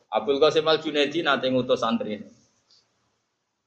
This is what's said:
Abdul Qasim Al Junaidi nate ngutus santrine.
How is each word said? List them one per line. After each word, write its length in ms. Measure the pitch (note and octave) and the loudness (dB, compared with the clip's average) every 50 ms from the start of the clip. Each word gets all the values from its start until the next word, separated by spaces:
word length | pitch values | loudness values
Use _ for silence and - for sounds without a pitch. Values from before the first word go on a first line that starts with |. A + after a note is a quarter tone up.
| _ - | _ -4
Abdul 320 | - A2 A2 C#3+ C#3+ C#3 | -4 -2 0 0 2 4
Qasim 240 | D#3 D3+ D3 D#3+ D3+ | 4 4 4 2 2
Al 160 | D#3 D#3+ D3+ | 2 0 0
Junaidi 400 | D#3 D#3 D3 D3 C#3+ C#3 D3 E3 | 0 -2 0 0 0 0 -2 -2
nate 260 | E3 D3 C#3 B2 C3 | 0 0 0 0 0
ngutus 320 | C3 B2+ B2+ A#2+ B2+ C3 A#2 | 0 0 0 0 0 0 0
santrine. 460 | A#2+ A2+ A#2 A2+ A2 G#2+ G#2 G2+ - - - _ _ _ _ _ _ _ _ _ _ _ _ _ _ _ _ _ _ _ _ _ _ _ _ _ _ | 0 0 -2 -2 -4 -6 -8 -10 -12 -16 -20 _ _ _ _ _ _ _ _ _ _ _ _ _ _ _ _ _ _ _ _ _ _ _ _ _ _